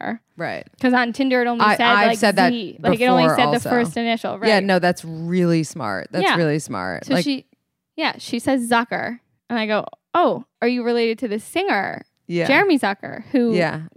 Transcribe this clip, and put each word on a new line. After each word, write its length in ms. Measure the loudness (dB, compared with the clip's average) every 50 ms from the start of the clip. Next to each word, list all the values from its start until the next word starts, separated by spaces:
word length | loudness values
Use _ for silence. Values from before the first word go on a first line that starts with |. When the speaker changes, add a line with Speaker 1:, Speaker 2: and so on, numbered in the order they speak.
Speaker 1:
her. 220 | -10 -10 -10 -10 _ _ _ -10
Speaker 2:
Right. 280 | -8 -8 -8 -10 -12 -16 _ _
Speaker 1:
'Cause 140 | 0 2 2
on 180 | 2 2 0
Tinder, 300 | -2 -2 0 0 2 2
it 40 | 0 0
only 180 | 2 2 4
Speaker 2:
I, 100 | 4 4
Speaker 1:
said, 100 | 4 4
Speaker 2:
I've 200 | 4 4 4 4 2
Speaker 1:
like, 100 | 2 2
Speaker 2:
said 180 | 2 2 4
that 140 | 4 2 2
Speaker 1:
Z. 280 | 2 -2 -6 -10 -10 -4
Like, 180 | -2 0 0 2
it 60 | 2
only 180 | 4 4 4 4
Speaker 2:
before 120 | 4 4
Speaker 1:
said 100 | 4 2 2
the 40 |
Speaker 2:
also. 160 | 2 0 0 0
Speaker 1:
first 260 | 0 0 0 -2 -4 -4
initial, 400 | -2 -2 -2 -2 -4 -6 -6 -2
Speaker 2:
Yeah, 120 | 0 2 2
Speaker 1:
right? 100 | 4 4
Speaker 2:
no, 140 | 2 2 4
that's 260 | 2 2 0 -2 -6
really 580 | -12 -12 -10 -6 -2 0 2 2 2 2 0 0
smart. 440 | -4 -6 -8 -6 -6 -6 -6 -8 -6
That's 120 | -4 -2 0
Speaker 1:
Yeah. 120 | 2 2
Speaker 2:
really 220 | 2 2 2 0 -2
smart. 440 | -2 -6 -6 -6 -4 -4 -6 -8 -4
Speaker 1:
So 80 | -2
Speaker 2:
Like 120 | -2 0 0
Speaker 1:
she, 200 | -2 -4 -6 -8 _ _ _ _ _ _ _ _ _ _
yeah, 200 | -4 -4 -4 -4 -6
she 200 | -8 -8 -8 -4
says 300 | -2 -2 -2 -2 0 0
Zucker. 500 | 0 0 0 -2 -4 -6 -6 -8 -8 -12 _ _ _ _ _ -8
And 80 | -6 -4
I 80 | -2
go, 180 | -2 -2 -2 -2 -6 -12 -20 _ _ 0
"Oh, 320 | 2 2 2 0 -2 -6 -14 _ _
are 60 | -2 0
you 140 | 0 0
related 360 | -2 -2 0 0 0 0 -2 -4
to 100 | -4 -6
the 100 | -6 -6
singer, 680 | -8 -6 -4 -4 -2 0 -2 -2 -2 -4 -8 -10 -14 -18 _ _ _
Speaker 2:
Yeah. 200 | -6 -4 -2 0
Speaker 1:
Jeremy 320 | 2 2 4 4 4 2 2
Zucker, 460 | 0 -2 -4 -6 -10 -12 -12 -14 -8 -2
who" 200 | 0 2 2 2
Speaker 2:
Yeah, 300 | 2 2 0 0 -2 -6 -10 -10 -4